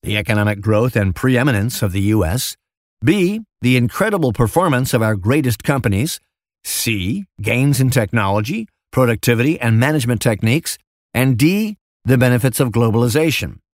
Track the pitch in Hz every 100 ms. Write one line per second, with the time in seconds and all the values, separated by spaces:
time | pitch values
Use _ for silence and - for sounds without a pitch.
0 | - 104 101 104 104 104 110 107 123 120
1 | 98 90 131 123 139 107 110 - 104 92
2 | 98 110 82 90 - - _ _ _ _
3 | 113 202 180 214 220 _ 123 127 120 -
4 | 165 202 135 104 113 160 180 127 131 123
5 | 110 107 98 147 127 110 - 139 117 98
6 | 151 - _ _ _ _ - - - 107
7 | 92 180 196 - 101 120 139 139 131 123
8 | 107 117 98 101 110 208 220 _ _ -
9 | 123 113 - 117 131 170 117 110 131 156
10 | 117 117 123 107 110 143 - - _ _
11 | _ - 131 117 151 196 214 208 _ _
12 | - 127 127 123 131 - 131 113 113 110
13 | 123 123 160 - 82 - _